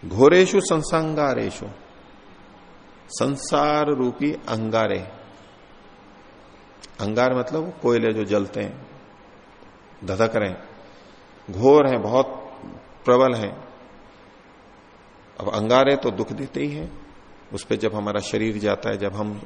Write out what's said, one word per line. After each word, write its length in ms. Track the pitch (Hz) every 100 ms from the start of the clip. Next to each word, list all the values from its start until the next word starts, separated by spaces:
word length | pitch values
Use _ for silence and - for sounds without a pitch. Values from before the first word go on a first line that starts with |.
| 87
घोरेषु 540 | 95 135 175 185 202
संसंगारेषु, 1040 | 185 165 151 165 160 151 143 120 110 - 101 101 - - - - - - - - - - - - -
संसार 800 | - 127 139 - 151 147 151 151
रूपी 420 | 139 127 120 143 151 -
अंगारे, 500 | 113 110 113 110 98 92 - - - - - - - - - - - - - - - - - - -
अंगार 360 | 101 110 127 127
मतलब 360 | 123 151 165 180
कोयले 320 | - 120 113
जो 100 | 110 98
जलते 360 | 104 98 -
हैं, 260 | 101 - - - - - - - - - - - - -
धधक 320 | 92 95 113 113
रहे 140 | 101
हैं, 140 | 90 - - - - - - - - -
घोर 400 | 95 127 147 139
हैं, 140 | 123
बहुत 240 | 104 123 135 - - - - - - - -
प्रबल 280 | 123 131
हैं। 180 | 120 101 - - - - - - - - - - - - - - - - - - -
अब 100 | 95
अंगारे 420 | 104 107 123 135 139
तो 160 | -
दुख 200 | 95 107
देते 300 | 107 135 -
ही 100 | 143
हैं, 200 | 147 160 - - - - - -
उस 100 | 101
पे 140 | - 107
जब 180 | 107 101
हमारा 240 | 104 104
शरीर 380 | 101 107 110 104
जाता 320 | 104 101 113
है, 80 | 107
जब 160 | 101
हम 280 | 98 107 104